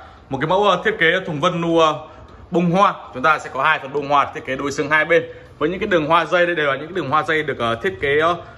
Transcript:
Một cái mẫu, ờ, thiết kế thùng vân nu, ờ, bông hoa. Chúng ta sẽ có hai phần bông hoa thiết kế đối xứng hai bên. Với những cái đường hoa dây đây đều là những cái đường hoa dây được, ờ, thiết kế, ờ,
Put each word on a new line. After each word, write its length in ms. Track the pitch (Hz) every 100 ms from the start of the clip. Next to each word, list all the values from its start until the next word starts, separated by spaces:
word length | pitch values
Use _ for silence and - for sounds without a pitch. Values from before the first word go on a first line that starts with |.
| - - -
Một 100 | 135
cái 80 | 151
mẫu, 160 | 190
ờ, 180 | 208 180
thiết 120 | 214 214
kế 60 | 165 180 180
thùng 140 | 147
vân 200 | 175 175
nu, 180 | 165 165
ờ, 160 | 156 156 - - - - -
bông 200 | 180 180
hoa. 240 | 180 196 - -
Chúng 80 | 127
ta 160 | 156 151
sẽ 120 | 156
có 100 | 131
hai 160 | 151 151
phần 140 | 131
bông 160 | 143 139
hoa 220 | 143 127
thiết 120 | 156 -
kế 100 | 131
đối 160 | 143
xứng 180 | 143 139
hai 140 | 156
bên. 180 | 156 170 165 - - -
Với 100 | 156
những 120 | 190
cái 60 | 208
đường 200 | 180 151
hoa 180 | 170
dây 220 | 156 175 175
đây 80 |
đều 120 | 170 147
là 100 | 135
những 100 | 156
cái 80 |
đường 160 | 190 139
hoa 120 | 151
dây 200 | 151 156
được, 160 | 147 117
ờ, 160 | 117
thiết 240 | 113 190 190
kế, 180 | 143 147
ờ, 160 | 165 170 -